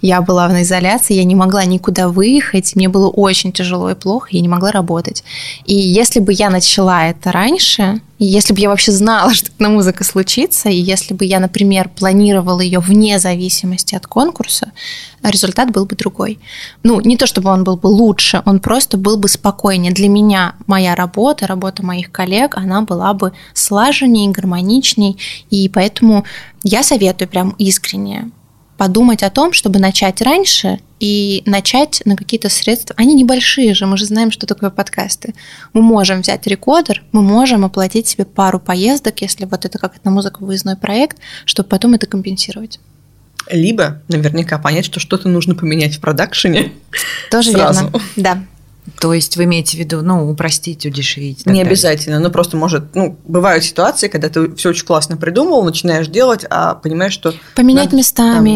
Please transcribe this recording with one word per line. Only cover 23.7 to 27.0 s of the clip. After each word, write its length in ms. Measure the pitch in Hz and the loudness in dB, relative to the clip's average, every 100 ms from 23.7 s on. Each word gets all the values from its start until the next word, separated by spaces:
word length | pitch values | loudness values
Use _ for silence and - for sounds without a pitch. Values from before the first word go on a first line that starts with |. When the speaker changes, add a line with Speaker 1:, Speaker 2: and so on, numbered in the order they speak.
| 202 247 277 269 226 202 | 2 2 2 2 4 2
Speaker 1:
гармоничней, 880 | 196 185 175 185 247 269 - 202 196 - - - | -2 -2 -2 0 0 0 0 0 -2 -10 -16 -4
и 180 | 196 190 | -2 0
поэтому 540 | 196 196 - 226 208 - - - - | 0 0 4 4 4 0 -14 -20 -6
я 200 | 196 208 | -2 0
советую 440 | 294 269 | 2 2